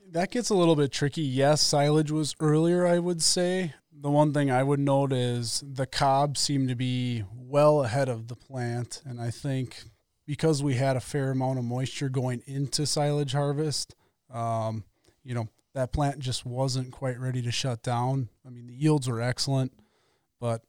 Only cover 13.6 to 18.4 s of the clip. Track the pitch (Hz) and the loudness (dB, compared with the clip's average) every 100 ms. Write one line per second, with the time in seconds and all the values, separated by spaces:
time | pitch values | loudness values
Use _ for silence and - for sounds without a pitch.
13.6 | 156 - - - _ _ _ 117 117 113 | -2 -4 -6 -14 _ _ _ -6 -2 -2
14.6 | 110 110 - _ _ _ 127 120 113 _ | -2 -6 -10 _ _ _ -8 -6 -6 _
15.6 | _ 135 127 147 143 143 127 117 127 120 | _ -4 -2 0 -2 -2 -4 -6 -6 -4
16.6 | 135 127 127 - 131 120 131 127 120 - | -2 -2 -6 -6 -6 -4 -4 -4 -2 -2
17.6 | 135 117 123 120 127 135 120 _ | -4 -4 -2 -2 0 -2 -4 _